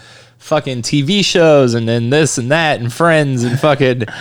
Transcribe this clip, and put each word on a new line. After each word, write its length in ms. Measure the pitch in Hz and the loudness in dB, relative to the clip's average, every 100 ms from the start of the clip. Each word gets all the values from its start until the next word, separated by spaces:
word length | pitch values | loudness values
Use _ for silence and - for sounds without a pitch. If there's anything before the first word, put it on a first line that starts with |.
| - - - _ | -16 -20 -20 _
fucking 420 | - 156 139 123 | -4 -4 -2 -8
T 220 | 107 147 | -4 -2
V 200 | 139 202 | 0 0
shows 520 | 180 185 165 147 127 | 0 2 4 4 4
and 120 | 117 113 | 0 -2
then 220 | 117 117 | -2 0
this 300 | 147 160 - | 0 0 -2
and 120 | 120 | -2
that 300 | 156 156 117 | 0 0 -2
and 100 | 120 | -4
friends 540 | - 170 160 143 127 | 0 2 2 2 0
and 160 | 120 135 | -2 0
fucking, 440 | 156 135 135 127 107 - | 0 2 2 0 -4 -10